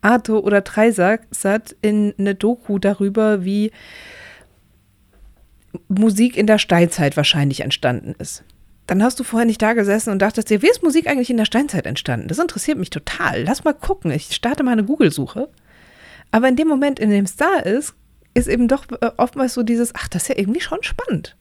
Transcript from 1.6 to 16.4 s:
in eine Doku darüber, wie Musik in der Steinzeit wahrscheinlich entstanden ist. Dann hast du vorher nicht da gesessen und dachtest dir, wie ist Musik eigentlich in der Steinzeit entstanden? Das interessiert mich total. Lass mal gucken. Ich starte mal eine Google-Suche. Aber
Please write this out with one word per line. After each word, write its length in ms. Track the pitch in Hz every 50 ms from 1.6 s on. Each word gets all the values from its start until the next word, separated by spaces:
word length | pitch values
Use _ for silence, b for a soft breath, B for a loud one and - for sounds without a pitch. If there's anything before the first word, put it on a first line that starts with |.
| 220 - - _
in 320 | - 208 208 214 208 208 - -
eine 180 | 196 202 196
Doku 440 | 190 - 208 240 240 _ - 208 196
darüber, 640 | - 196 202 - 202 196 196 220 220 214 214 202 180
wie 280 | 185 196 208 208 214 B B B B B B B B B B B B B B B B _ _ _ _ _ _ _ _ _ _ _ _ _ _ - - - _ _ _ _ _ _ _ _ - _ _
Musik 500 | 196 190 214 226 202 196 226 247 247 -
in 100 | 214 214
der 100 | 214 208
Steinzeit 600 | - - 185 170 175 170 - - 165 143 135 -
wahrscheinlich 440 | 143 - - 151 143 143 135 -
entstanden 540 | - - 139 - - 135 123 - - - - _
ist. 260 | - - - - _ _ - _ - - - _ _ -
Dann 160 | - 190 208
hast 160 | 247 247 -
du 40 | 254
vorher 220 | - - 226 240
nicht 160 | 233 214 -
da 120 | 220 214 233
gesessen 360 | 233 208 202 196 220 - -
und 80 | 202 190
dachtest 300 | 196 208 220 - 214 -
dir, 140 | 214 208 208
wie 60 | 339
ist 120 | 494 -
Musik 260 | - 330 262 320 - -
eigentlich 220 | 285 269 247 -
in 80 | 247 226
der 80 | 220
Steinzeit 400 | - - 226 285 294 - 180 -
entstanden? 420 | - 117 - - - 127 117 - -
Das 120 | - -
interessiert 400 | 339 339 - 208 - - 302 -
mich 100 | 185 -
total. 540 | - 156 - - - - - - - - 120
Lass 200 | 160 247 - -
mal 100 | 311 294
gucken. 360 | 302 - - 381 381 - 170
Ich 240 | 139 151 - - -
starte 280 | - - 240 277 - 285
mal 80 | 254
eine 120 | 247 220 214
Google-Suche. 640 | 196 277 320 262 170 151 - 139 123 - 214 254 311 _ B B B B B B B B B B B B B B B
Aber 160 | - 220